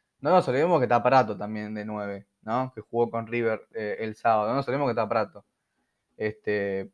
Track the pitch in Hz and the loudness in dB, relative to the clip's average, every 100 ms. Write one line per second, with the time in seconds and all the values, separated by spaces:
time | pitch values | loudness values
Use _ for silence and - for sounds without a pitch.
0 | _ _ 139 180 180 131 165 165 120 120 | _ _ 2 4 4 2 2 2 4 4
1 | 120 127 113 98 104 107 107 107 107 107 | 6 4 4 -2 -8 -8 -8 -8 -8 -8
2 | 101 101 - _ 107 117 127 - - 117 | -8 -10 -14 _ -4 -2 -4 -8 -4 0
3 | 117 113 110 120 113 110 - 113 107 101 | 0 -2 -4 -2 0 -2 -6 -8 -6 -6
4 | 110 107 120 110 107 131 127 135 139 113 | -6 -2 2 2 2 -2 -2 -2 0 0
5 | 107 113 104 - - _ _ _ _ _ | 0 0 -2 -6 -20 _ _ _ _ _
6 | _ - 107 107 - 104 101 98 98 | _ -6 -6 -4 -4 -2 -2 -4 -6